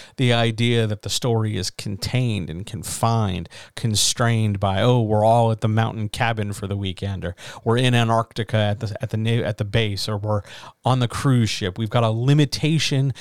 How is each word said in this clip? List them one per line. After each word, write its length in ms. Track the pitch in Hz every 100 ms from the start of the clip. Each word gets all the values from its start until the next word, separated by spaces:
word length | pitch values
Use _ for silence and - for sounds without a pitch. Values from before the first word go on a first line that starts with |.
| - -
the 160 | 127
idea 560 | 117 117 110 120 117 110
that 140 | 104
the 60 | -
story 480 | - 131 113 110 104
is 140 | 90
contained 800 | - - 95 - 127 123 104 78
and 160 | 82 101
confined, 840 | 92 - - 117 113 104 90 85 - - -
constrained 840 | 117 104 - - 117 117 110 98
by, 240 | 98 95
oh, 200 | 113 123
we're 220 | 110 107
all 280 | 107 117 113
at 80 | 110
the 80 | 110
mountain 400 | 107 113 104 104
cabin 440 | - 117 113 101
for 140 | 98 95
the 100 | 101
weekend, 480 | 98 90 98 92
or 120 | 87 - - -
we're 160 | 117 117
in 160 | 127
Antarctica 600 | 120 117 113 113 - 104 110
at 240 | 104 104
the, 160 | 107 101
at 100 | 107
the 60 | 110
na-, 280 | 110 117
at 140 | 82 107
the 60 |
base, 440 | 101 117 110 98 -
or 80 | 107
we're 260 | 104 104 - - - -
on 140 | 120 131
the 80 | 120
cruise 420 | - 143 123 110
ship. 300 | - 98 92
We've 100 | 110
got 140 | 123
a 80 | 113
limitation 1040 | 113 127 143 147 - 151 160 - 143 135 -